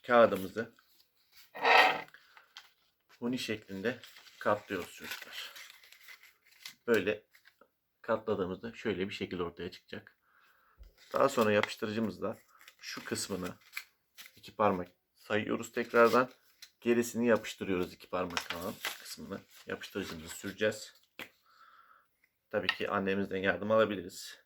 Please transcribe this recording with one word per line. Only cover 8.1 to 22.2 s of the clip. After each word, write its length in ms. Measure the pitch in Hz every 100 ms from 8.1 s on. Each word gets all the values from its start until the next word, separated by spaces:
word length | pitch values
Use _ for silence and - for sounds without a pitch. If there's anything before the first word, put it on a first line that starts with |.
| 113 110 98 90 90 117
şöyle 360 | - 117 90 98
bir 40 |
şekil 260 | - 95 90
ortaya 320 | 87 - 87
çıkacak. 460 | - _ 104 - _ _ _ _ _ _ _ - _ -
Daha 160 | 123 135
sonra 220 | 135 107
yapıştırıcımızla 840 | 104 - - 110 107 110 87 95 - _ _ - _
şu 280 | - -
kısmını 500 | - 107 - 95 90 - - - - _ _ - -
iki 200 | - -
parmak 360 | - 104 92 87 _ _
sayıyoruz 560 | _ - 107 113 117 113
tekrardan. 580 | - 117 120 117 117 127 - _ _ - _
Gerisini 460 | 120 120 120 113 120
yapıştırıyoruz 680 | 107 - - 95 90 87
iki 160 | - -
parmak 400 | 92 90 80 -
kalan 240 | 85 92 117 - -
kısmını. 400 | - - - 98 - - -
Yapıştırıcımızı 680 | 95 - 101 85 82 80
süreceğiz. 680 | - 101 92 107 - - - _ - - _ _ _ - - - - _ _